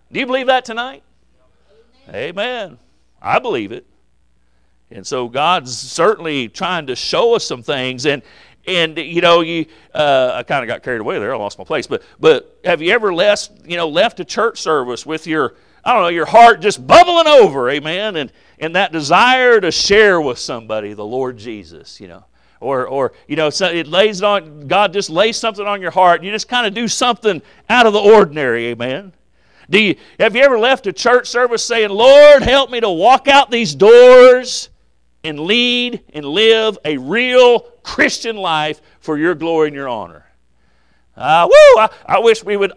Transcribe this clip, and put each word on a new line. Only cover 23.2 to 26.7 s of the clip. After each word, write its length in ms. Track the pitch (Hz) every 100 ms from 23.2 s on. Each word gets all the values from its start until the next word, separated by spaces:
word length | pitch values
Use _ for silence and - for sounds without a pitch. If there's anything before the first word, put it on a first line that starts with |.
| _
you 80 | 147
know, 140 | 156
so 180 | 143 185
it 200 | 170 156
lays 340 | 170 214 196
on, 460 | 208 202 160 151 143
God 260 | 180 202
just 160 | 180 190
lays 280 | 160 220 220
something 280 | 226 208 202
on 160 | 202
your 80 | 180
heart. 320 | 185 180 170
You 100 | 175
just 160 | 208 -
kinda 220 | 247
do 180 | 226